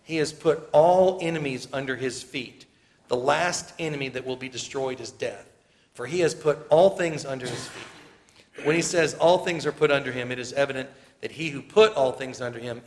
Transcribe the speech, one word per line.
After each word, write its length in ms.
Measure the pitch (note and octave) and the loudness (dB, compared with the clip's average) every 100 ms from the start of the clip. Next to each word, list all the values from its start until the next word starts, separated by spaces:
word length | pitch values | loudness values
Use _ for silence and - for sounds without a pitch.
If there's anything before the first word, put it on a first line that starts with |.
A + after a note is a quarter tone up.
he 120 | - D#3+ | -6 -2
has 140 | D3 | -2
put 380 | - E3 D3 - | -2 0 0 2
all 480 | D3+ E3 F3+ F#3 F#3 | 6 6 8 6 2
enemies 460 | E3+ E3 C#3+ B2+ - | -2 -2 -4 -6 -6
under 240 | C#3 C3+ B2 | -8 -6 -4
his 260 | C3 A2+ | -4 -6
feet. 420 | - C#3+ A2 - - _ _ _ - | -10 -10 -10 -16 -20 _ _ _ -4
The 80 | B2+ | -2
last 560 | C3 D3+ F3 E3+ - - | 2 2 2 -2 -8 -8
enemy 300 | D#3+ C#3+ C3+ | -6 -4 -6
that 180 | B2+ B2+ | -6 -8
will 120 | B2+ | -8
be 100 | C3 | -8
destroyed 540 | A#2+ - C#3 C3 A#2+ | -10 -8 -4 -4 -6
is 100 | A2+ | -10
death. 340 | - A#2+ G2 - _ _ _ _ | -8 -8 -8 -16 _ _ _ _
For 120 | - A#2+ | -12 -6
he 160 | F3 | 0
has 120 | D#3+ | 0
put 320 | - D3+ D3 - | 0 -2 -2 2
all 220 | D#3 F#3+ | 6 6
things 340 | F#3+ E3+ D3+ C#3 | 4 -4 -4 -8
under 200 | C3 B2 | -8 -8
his 220 | A#2 - | -10 -12
feet." 1000 | - - - - _ _ _ _ - C#3 | -16 -18 -20 -20 _ _ _ _ -6 -2
When 120 | E3 | 0
he 40 | |
says 340 | E3 F3+ D3+ - | 0 2 0 4
all 240 | D#3+ F3 | 4 4
things 260 | F#3 E3 C#3+ | 2 -4 -4
are 80 | |
put 180 | C#3+ D3+ | 0 2
under 220 | C#3 C3 | 2 0
him, 180 | B2+ B2 | -6 -6
it 80 | B2 | -6
is 140 | A#2+ | -4
evident 360 | C#3 C3+ C3 C3 - _ _ | -2 -2 -2 -10 -14 _ _
that 120 | A2+ | -12
he 180 | C3 D#3+ | -8 -8
who 120 | C#3 | -8
put 320 | - G#3+ G#3+ F3+ | 0 6 6 6
all 180 | C3 | 0
things 260 | B2 C3 A#2+ | 0 -8 -8
under 200 | B2 A#2 | -8 -8
him 220 | A#2+ A#2 | -10 -10